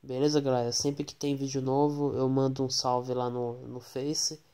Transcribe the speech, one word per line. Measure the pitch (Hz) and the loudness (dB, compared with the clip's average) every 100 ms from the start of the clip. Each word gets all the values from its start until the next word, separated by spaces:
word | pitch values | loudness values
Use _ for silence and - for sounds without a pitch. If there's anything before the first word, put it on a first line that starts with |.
beleza, | 131 131 147 151 | -6 0 2 4
galera? | 139 127 120 | 2 2 2
Sempre | 120 143 143 | 0 -2 -2
que | 147 - | -8 -4
tem | 147 | -4
vídeo | 139 139 135 | -2 -2 -2
novo, | 131 135 147 143 143 123 | 2 4 4 2 0 2
eu | 131 | 2
mando | 135 135 135 | 4 2 2
um | 131 | 0
salve | 131 131 123 127 | 0 2 0 0
lá | 127 123 | -2 -2
no, | 120 120 120 127 | -2 -4 -6 -10
no | 123 | -12
Face | 120 131 143 156 - 156 _ | -10 -6 -4 -2 -2 -6 _